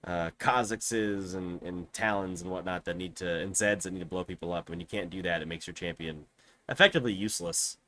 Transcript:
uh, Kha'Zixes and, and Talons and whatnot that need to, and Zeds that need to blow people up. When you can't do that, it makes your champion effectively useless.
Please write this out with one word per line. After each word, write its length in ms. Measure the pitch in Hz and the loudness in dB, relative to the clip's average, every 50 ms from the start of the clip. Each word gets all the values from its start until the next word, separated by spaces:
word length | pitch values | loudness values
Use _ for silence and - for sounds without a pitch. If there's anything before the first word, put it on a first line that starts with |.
| - | -4
uh, 260 | 90 87 87 85 82 - _ | -2 0 0 0 -2 -2 _
Kha'Zixes 960 | - 139 123 127 120 104 113 107 - - 117 113 107 104 101 98 95 92 92 | 2 4 6 6 4 2 -2 -2 -2 0 2 2 2 2 0 -2 -2 -4 -4
and, 260 | 95 92 90 87 85 | -4 -4 -4 -6 -6
and 300 | - 87 90 90 85 - | -6 -6 -6 -6 -8 -8
Talons 480 | - - 113 110 104 98 95 92 92 85 | -4 0 2 2 2 2 0 -2 -4 -6
and 80 | 87 90 | -4 -4
whatnot 340 | 92 92 85 92 92 90 - | -4 -4 -2 -2 -4 -2 -2
that 120 | - 85 | -4 -4
need 180 | 85 92 90 80 | -4 -4 -6 -6
to, 120 | - 92 87 85 82 | -4 -2 -2 0 0
and 140 | 80 98 92 | -2 0 0
Zeds 280 | - 107 104 104 101 | 4 4 4 4 4
that 100 | - 95 | 0 -6
need 80 | 92 92 | -4 -6
to 40 | 90 | -6
blow 180 | 80 92 92 90 | -4 -2 -4 -4
people 280 | - 92 - - 85 | -4 -6 -6 -4 -2
up. 160 | 87 85 80 - | -2 -2 -2 -4
When 100 | 82 85 | -8 -8
you 60 | 85 | -6
can't 240 | - - 101 92 85 | -4 -4 -4 -4 -4
do 120 | 82 95 | -6 -2
that, 200 | 90 90 85 82 | 0 0 0 0
it 60 | 78 80 | 0 -4
makes 180 | 85 82 - | -6 -6 -8
your 80 | - 85 | -10 -8
champion 520 | - 92 87 82 - 82 80 78 76 76 _ _ _ - - - _ _ - | -6 -4 -6 -4 -4 -6 -6 -6 -8 -12 _ _ _ -20 -20 -20 _ _ -6
effectively 440 | 135 - 190 202 - 170 123 120 | 6 8 8 8 8 4 2 2
useless. 640 | 101 92 101 107 - - 87 85 82 - - - - _ _ | 0 0 0 -2 -2 -2 -4 -2 0 0 0 -2 -4 _ _